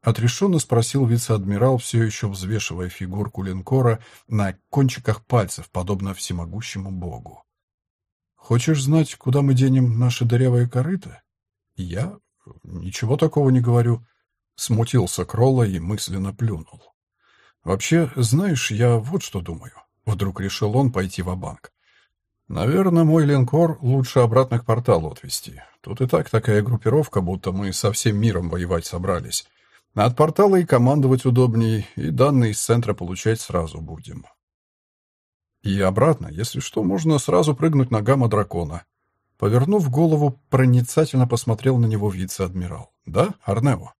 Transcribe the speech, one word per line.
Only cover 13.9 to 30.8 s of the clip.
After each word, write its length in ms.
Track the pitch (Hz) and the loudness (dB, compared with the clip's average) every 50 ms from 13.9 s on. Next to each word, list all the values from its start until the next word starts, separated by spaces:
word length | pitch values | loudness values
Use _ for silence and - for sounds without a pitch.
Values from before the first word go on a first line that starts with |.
| 117 117 - _ _ _ _ _ _ _ _ _ _ | 0 -2 -4 _ _ _ _ _ _ _ _ _ _
смутился 720 | - - - 117 - 117 - - 127 95 87 - - 90 | -12 -4 -2 0 0 0 2 2 0 0 0 -2 -6 -6
Кролло 380 | - - 107 120 131 135 127 117 | -6 0 2 2 4 4 4 2
и 160 | 101 95 87 | 0 0 -4
мысленно 540 | 80 87 107 104 - - 90 98 95 98 101 | -4 -4 -4 -6 -6 -6 -6 -6 -6 -6 -4
плюнул. 600 | - 117 113 101 80 80 _ - - _ _ _ _ _ _ _ _ _ _ _ _ _ _ _ _ _ | -4 -4 -4 -4 -4 -10 _ -20 -20 _ _ _ _ _ _ _ _ _ _ _ _ _ _ _ _ _
«Вообще, 480 | 80 92 101 - - 160 170 165 131 - | -4 -4 -2 0 0 2 2 2 0 0
знаешь, 560 | 131 123 110 113 156 196 202 160 123 - - | 0 0 2 2 2 2 2 0 -2 -2 -4
я 260 | 110 104 120 120 120 | -2 2 2 4 4
вот 240 | 113 107 131 175 190 - | 2 0 -2 -4 -4 -6
что 180 | - - 98 | -4 -8 -8
думаю», 320 | 85 87 82 82 - - _ - _ _ _ _ _ | -8 -8 -12 -12 -12 -20 _ -20 _ _ _ _ _
вдруг 340 | - 104 85 98 98 92 - | -4 -4 -2 -2 -4 -4 -6
решил 360 | 98 98 - - 110 104 107 | -8 -6 -4 -2 -2 0 2
он 140 | 131 139 127 | 2 2 2
пойти 300 | 120 95 95 92 - - | 0 -2 -4 -4 -4 -6
ва-банк. 500 | 87 90 90 92 90 - - - - - _ _ _ _ _ _ _ _ _ _ _ _ _ _ _ | -6 -6 -6 -6 -8 -12 -12 -14 -20 -20 _ _ _ _ _ _ _ _ _ _ _ _ _ _ _
«Наверно, 560 | _ - - 87 117 156 185 196 190 170 165 165 | _ -6 -2 -2 0 2 2 2 4 4 4 4
мой 220 | 151 156 165 151 | 6 4 4 4
линкор 520 | 143 143 139 127 123 - 156 170 165 156 - | 4 4 2 2 2 4 2 2 2 0 -2
лучше 380 | - 123 131 139 127 123 - 135 | 0 0 2 2 0 0 2 2
обратно 400 | 123 113 113 127 131 131 117 117 | 4 4 4 2 2 4 0 -4
к 60 | - | 0
порталу 460 | - 113 110 120 - 107 85 80 76 | 0 -2 0 2 2 2 2 2 -4
отвезти. 500 | - - - 67 - - - - 65 65 - _ _ _ | -10 -12 -14 -12 -12 -12 -12 -14 -20 -20 -20 _ _ _
Тут 200 | _ - 131 123 | _ -12 -6 -4
и 60 | 131 | -2
так 220 | 123 - 165 147 - | 0 0 -2 -2 0
такая 340 | - 110 - - 104 104 104 | -2 -2 0 2 0 2 2
группировка, 580 | 117 123 110 - 113 117 151 147 - - 104 | 0 -2 -2 0 0 2 2 0 0 -2 -4
будто 300 | 92 87 95 92 - 95 | -2 -2 -6 -6 -6 -6
мы 220 | 92 95 101 98 92 | -6 -4 -4 -4 -6
со 180 | - - 104 | -2 -2 -2
всем 260 | 101 - - 110 107 | -2 0 -2 0 0
миром 320 | 104 107 117 98 85 87 85 | 2 2 2 0 0 -4 -4
воевать 360 | 82 87 90 85 90 82 82 | -4 -4 -2 -2 -2 -2 -4
собрались. 600 | - - 90 90 95 92 85 67 - - - - _ _ _ _ _ _ _ _ _ _ | -6 -8 -6 -4 -2 -4 -4 -4 -6 -8 -8 -8 _ _ _ _ _ _ _ _ _ _
А 100 | 107 104 | 2 2
от 100 | 120 120 | 2 4
портала 400 | - 147 165 156 - 202 208 196 | 4 2 2 4 4 4 6 6
и 80 | 185 175 | 4 4
командовать 600 | - 147 120 | 4 2 4